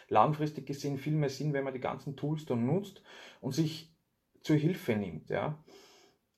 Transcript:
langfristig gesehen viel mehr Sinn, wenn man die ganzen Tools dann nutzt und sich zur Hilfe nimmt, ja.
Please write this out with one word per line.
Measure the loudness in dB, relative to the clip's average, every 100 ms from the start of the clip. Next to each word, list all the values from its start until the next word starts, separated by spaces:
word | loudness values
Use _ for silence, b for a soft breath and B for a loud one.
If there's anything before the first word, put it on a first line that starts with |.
| B
langfristig | 6 6 4 -2 -4 -8
gesehen | -6 -4 -2
viel | 0 2
mehr | 0
Sinn, | 0 0
wenn | 0
man | -2
die | -4
ganzen | -4 -4 -8 -4
Tools | -2 -2 -2
dann | 0 2
nutzt | 2 -2 -14 B B B B
und | -4
sich | 0 0 0 -14 _ _ _ _ _
zur | 2 4
Hilfe | 4 0 -2 -2
nimmt, | -2 -8 -4
ja. | -2 -2 -6 B B B B B B _